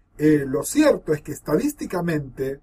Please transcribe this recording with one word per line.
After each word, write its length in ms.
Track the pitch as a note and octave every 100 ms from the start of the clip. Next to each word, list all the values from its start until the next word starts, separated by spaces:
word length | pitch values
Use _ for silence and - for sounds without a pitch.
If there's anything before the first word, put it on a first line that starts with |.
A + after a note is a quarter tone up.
| _ -
eh, 280 | D3+ D3 C#3
lo 160 | C3
cierto 500 | - - D4+ F#3 -
es 80 | D3+
que 120 | -
estadísticamente 1300 | C#3 - D#3+ C#4+ - - F#3 F3 D#3 C3+ - C3 C#3